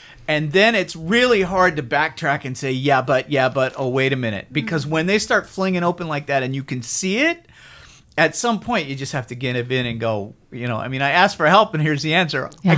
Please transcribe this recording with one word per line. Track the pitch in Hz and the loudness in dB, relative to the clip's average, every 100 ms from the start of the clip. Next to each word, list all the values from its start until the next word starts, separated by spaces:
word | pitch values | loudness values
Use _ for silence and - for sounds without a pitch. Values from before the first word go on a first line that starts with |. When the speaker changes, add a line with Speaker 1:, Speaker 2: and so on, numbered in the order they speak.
| - - - | -20 -14 -2
Speaker 1:
And | 151 156 | -2 2
then | 180 220 | 4 4
it's | 220 180 160 | 2 -4 -8
really | 160 240 254 214 | 0 2 4 2
hard | 180 185 180 151 | 2 2 2 2
to | |
backtrack | 123 143 156 - 156 143 135 | -2 0 -2 -2 -2 -2 -4
and | 127 | -6
say, | 135 | -4
"Yeah, | 131 139 135 | -2 2 2
but, | 127 131 135 | 4 0 2
yeah, | 139 127 | 2 2
but, | 135 131 - | 2 -2 -2
oh, | 131 | -2
wait | 131 131 | 0 0
a | 135 | 0
minute." | 117 101 - | -2 -4 -4
Because | 143 113 160 135 | -6 -2 -4 -2
Speaker 2:
Mm-hmm. | |
Speaker 1:
when | 160 175 | -2 2
they | 208 | 0
start | - 220 - | 2 -2 -2
flinging | - 190 180 | -4 -2 0
open | 175 175 170 | 0 -2 -4
like | 147 147 | -6 -2
that | 139 | -2
and | 131 135 | 0 -4
you | |
can | 135 127 | -6 -8
see | 117 - 190 214 | -6 -4 -2 0
it, | 320 339 _ - - - - - _ - | 0 -2 _ -20 -20 -20 -20 -20 _ 0
at | 156 - | 0 0
some | 240 214 | -2 -2
point | - 202 139 | -2 -4 -2
you | 135 | -6
just | 135 | -6
have | 143 117 | -6 -8
to | 120 | -6
give | 127 123 120 | -4 -2 -2
in | 131 120 | -2 -2
and | 117 | -4
go, | 113 107 104 - _ | -2 -2 -6 -14 _
you | 123 120 | -8 -6
know, | 110 | -4
I | 127 | -4
mean, | 131 | -2
I | 139 | 2
asked | 165 202 - | 4 4 4
for | 156 | 4
help | 196 214 | 6 4
and | 156 | 2
here's | 151 143 | 0 0
the | 151 165 | 0 0
answer. | 165 135 131 | 0 -2 -6
I | - | -2
Speaker 2:
Yeah. | 190 | 2